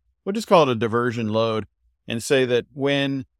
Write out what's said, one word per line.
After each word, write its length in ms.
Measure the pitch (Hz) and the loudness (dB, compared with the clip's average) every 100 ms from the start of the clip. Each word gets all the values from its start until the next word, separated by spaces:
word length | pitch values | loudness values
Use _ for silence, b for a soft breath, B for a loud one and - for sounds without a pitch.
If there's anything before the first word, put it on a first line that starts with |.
| _ _ 196 | _ _ -8
We'll 80 | |
just 140 | 220 - | -6 2
call 160 | 180 | 4
it 60 | 135 | 4
a 60 | 113 | 2
diversion 540 | 113 117 123 117 107 | 0 0 -2 -2 -2
load 380 | 110 113 110 98 _ _ _ - | 0 0 -2 -6 _ _ _ -10
and 160 | 117 | -8
say 220 | - 135 123 | 0 2 2
that 200 | 120 - | 0 -2
when 520 | 135 139 143 139 135 - | -4 -2 -2 -2 -6 -10